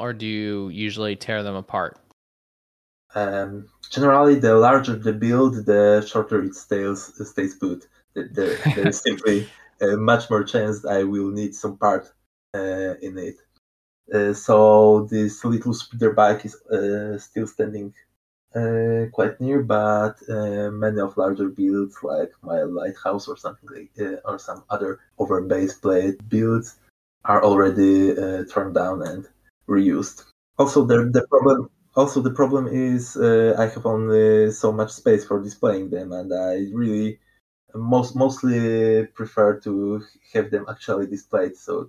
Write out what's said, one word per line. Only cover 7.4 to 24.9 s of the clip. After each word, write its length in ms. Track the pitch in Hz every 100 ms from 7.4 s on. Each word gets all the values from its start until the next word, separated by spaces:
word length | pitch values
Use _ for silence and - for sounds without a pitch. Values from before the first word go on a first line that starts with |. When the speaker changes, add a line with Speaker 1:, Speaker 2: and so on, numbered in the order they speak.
| -
Speaker 2:
put. 320 | - - 87 _ _ _
The, 100 | -
the, 480 | - - 95 - 151
Speaker 1:
<laughs> 40 | 104
Speaker 2:
there's 240 | 101 -
simply, 480 | 120 98 110 101 110 - _ -
uh, 160 | 101 104
much 320 | 110 117 -
more 160 | 107
chance 400 | 101 117 107 107
I 200 | - 98
will 260 | 98 101 98
need 240 | 104 104
some 240 | - 107 98
part, 340 | 104 92 - _ _ _ _
uh, 400 | 98 95 92 95 90
in 160 | 95 92
it. 200 | 87 - _ _ _ _ _ _ -
Uh, 220 | 107 104
so 720 | 101 - 107 107 107 107 107 107
this 320 | 110 104 104
little 300 | 117 113 120
speeder 400 | 117 - 117 113
bike 320 | 107 104 107
is, 100 | 104 - -
uh, 500 | 101 101 104 104 101
still 280 | - 113 110
standing, 480 | - 107 107 101 _ _ _ _ _ _
uh, 520 | 117 113 113 113 113 113
quite 280 | - 107 -
near, 220 | 131 143
but, 540 | 120 107 107 104 107 - -
uh, 420 | 110 104 104 104
many 300 | 104 107 107
of 160 | 98 101
larger 320 | 95 98 98
builds, 480 | 95 95 98 101 -
like 300 | 71 76 - _
my 200 | 85 82
lighthouse 640 | 87 87 95 98 95 101 -
or 100 | 110
something 320 | - - -
like, 180 | - - -
uh, 160 | 98 92 107
or 120 | 98
some 260 | - 92 -
other 300 | 104 98